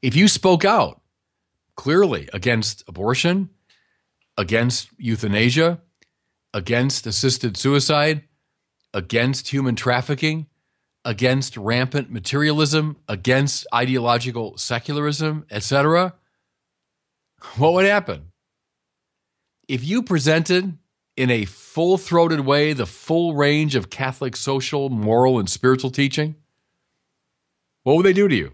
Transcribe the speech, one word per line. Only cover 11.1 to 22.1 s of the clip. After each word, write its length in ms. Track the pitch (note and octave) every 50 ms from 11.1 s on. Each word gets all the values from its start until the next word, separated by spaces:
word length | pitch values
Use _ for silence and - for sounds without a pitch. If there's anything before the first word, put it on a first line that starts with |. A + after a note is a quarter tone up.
| A2 G2 B2 B2+ B2+ C3+ C3 - -
rampant 540 | A#2+ G2+ G#2 A#2 B2 B2+ B2+ C3 C#3+ C3 -
materialism, 840 | - A2 F#2 - - C#3 D3 D3+ D3+ D3 D#3 C#3+ C#3+ D#3 D3+ D#3 D3 _ _ -
against 580 | G#2+ F#2+ F#2 B2 B2+ C3 C#3 C#3 - - - - -
ideological 840 | A#2+ B2 B2+ C3 B2+ A#2 A#2+ A#2+ A#2+ A#2+ B2+ A#2 A#2 A2+ G2+ -
secularism, 920 | - - - B2 A#2 - - D3 D3 D3 D3 D3 C#3+ D#3 D#3 D3+ D#3 D3+ _
et 120 | G#2+ G#2+ -
cetera, 520 | - C#3 C#3 C#3 D3+ D#3+ E3+ F#3 F3+ F3 _ _ _ _ _ _ _ _ _ _ _ _ _ _ _ _ _ _ _ _ _ _ _ _ _ - - -
what 160 | G#2+ C3 D#3+ E3+
would 140 | F#3 F#3+
happen? 460 | G3 G3+ G#3 G3 - F#2 D2+ D2 E2+ _ _ _ _ _ _ _ _ _ _ _ _ _ _ _ _ _ _ _ _ _ _ _ _ _ _ _
If 180 | _ C#3 B2 A#2
you 180 | D3 G3 B3 B3
presented 760 | - F#3+ D#3+ B2+ D3 D#3 E3 E3 D#3 F#3 F3+ F#3 G3 E3+ - _ _ _ _ _ _ _
in 140 | - C3 B2+
a 140 | B2 A2+ G#2
full-throated 960 | F#2 - - - - - D#3+ E3 F3+ F#3+ F#3 F#3+ -